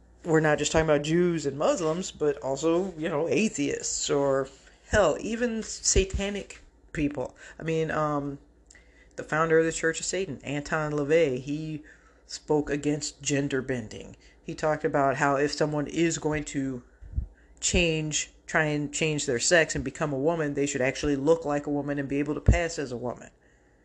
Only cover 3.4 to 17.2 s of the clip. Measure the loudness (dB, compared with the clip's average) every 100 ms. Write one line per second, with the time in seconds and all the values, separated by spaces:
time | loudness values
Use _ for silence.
3.4 | 2 0 -2 -2 -4 -4 0 2 2 2
4.4 | 0 -8 -20 -20 0 4 4 2 -4 -2
5.4 | -2 -4 -6 -4 2 2 2 0 -4 -4
6.4 | -10 -18 -20 _ _ -2 -2 -2 -8 -10
7.4 | -20 -10 -4 -2 0 0 0 -2 -4 -8
8.4 | -16 _ _ -20 _ -20 -20 -12 -4 0
9.4 | 4 6 4 2 -2 -2 -4 -4 -4 -6
10.4 | -6 -6 -4 -2 -2 -2 2 4 4 0
11.4 | -4 -6 -6 -10 -12 -20 -20 _ -18 -12
12.4 | 0 0 2 -2 0 -2 -4 -8 -2 0
13.4 | 0 -2 -2 -6 -6 -12 -16 -20 -20 _
14.4 | -14 -4 -2 0 0 2 2 2 2 2
15.4 | 0 0 0 0 -2 0 0 0 -2 -2
16.4 | -4 -4 -4 -6 -12 -20 -8 -6